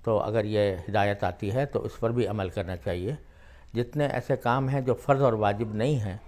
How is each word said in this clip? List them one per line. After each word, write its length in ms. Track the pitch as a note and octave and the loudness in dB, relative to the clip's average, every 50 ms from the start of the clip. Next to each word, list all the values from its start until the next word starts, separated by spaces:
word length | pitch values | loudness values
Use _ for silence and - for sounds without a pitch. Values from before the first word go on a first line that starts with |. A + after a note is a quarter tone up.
| - | 2
تو 140 | A#2 A2 G2+ | 2 2 2
اگر 260 | - G#2 G#2+ A2+ G#2 | 2 0 0 0 0
یہ 300 | G#2+ G#2+ G#2 G#2 G2+ F#2+ F#2 F2+ - | 2 2 2 2 2 0 -2 -6 -2
ہدایت 340 | G2+ G#2 G2+ G2+ G2+ - - | 2 2 2 2 2 0 -2
آتی 260 | F#2 F2+ - A2 G2 | -4 -2 -4 -4 -2
ہے 120 | G#2+ B2+ C#3+ | 0 0 -2
تو 140 | C#3+ - - - | 0 -2 -4 -4
اس 140 | - - - | -4 -6 -2
پر 100 | A#2 A2+ | -2 0
بھی 160 | A#2 B2 A2 | 2 2 0
عمل 220 | F#2+ G#2+ G#2+ F#2+ F2+ | 0 0 -2 -4 -4
کرنا 280 | - G#2+ F2 F2 F#2 | -4 -6 -4 -4 -6
چاہیے۔ 380 | F2 - G2+ F2 F2+ F#2 G#2+ D3+ D3+ - - - - - - - - - - - | -6 -4 -4 -4 -2 -2 -4 -6 -6 -10 -20 -20 -20 -20 -20 -20 -20 -20 -6 -4
جتنے 320 | A2+ B2 B2 - D3 D3 C3+ | -4 -4 -2 -2 -2 0 0
ایسے 280 | - A#2+ - - C3+ | 0 -4 0 0 -2
کام 320 | A#2 - A#2+ A#2+ C3+ C3+ C3 | 0 2 0 2 2 2 0
ہیں 120 | C#3 C#3 | 0 0
جو 140 | B2+ B2+ A#2 | 2 0 -2
فرض 260 | - - - C3+ C3+ | 0 2 2 2 4
اور 100 | C#3 B2+ A2+ | 6 4 4
واجب 400 | G#2+ G#2 G2+ G#2 G#2 A#2 A2 G#2 | 4 2 2 2 0 -2 -4 -2
نہیں 240 | G#2+ A2+ C#3+ D3+ B2+ | 0 0 0 0 0
ہیں 160 | G#2+ G2 F#2+ G#2+ - | 0 -2 -4 -8 -12